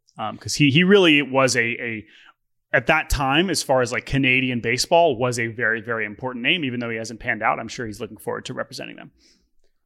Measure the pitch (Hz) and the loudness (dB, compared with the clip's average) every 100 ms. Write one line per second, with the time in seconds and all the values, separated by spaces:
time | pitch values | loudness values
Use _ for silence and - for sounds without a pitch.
0 | _ - 110 107 - - 147 135 180 202 | _ -10 -10 -10 -6 2 4 4 6 6
1 | 175 143 131 131 131 120 117 120 120 110 | 6 4 2 2 2 2 -2 -2 -8 -8
2 | - - - _ _ _ _ 139 117 156 | -12 -20 -20 _ _ _ _ 0 2 0
3 | 147 123 135 143 190 151 - 131 120 117 | 0 -2 0 2 2 0 0 2 2 -2
4 | - 139 135 127 127 120 113 120 - 170 | -2 0 4 2 2 -2 -2 -2 2 4
5 | 170 113 123 120 117 113 113 113 107 113 | 4 2 -2 -2 -4 -2 -2 -2 -4 -6
6 | 104 101 127 123 127 180 139 123 117 113 | -6 -8 -10 -4 -2 0 -2 -4 -6 -6
7 | 113 113 123 110 113 147 117 - 113 104 | -8 -10 -6 -2 -2 -2 -6 -10 -10 -10
8 | 107 107 - 110 107 127 120 131 - - | -12 -12 -8 -8 -8 -10 -10 -12 -16 -16
9 | 151 _ _ _ _ _ _ _ | -20 _ _ _ _ _ _ _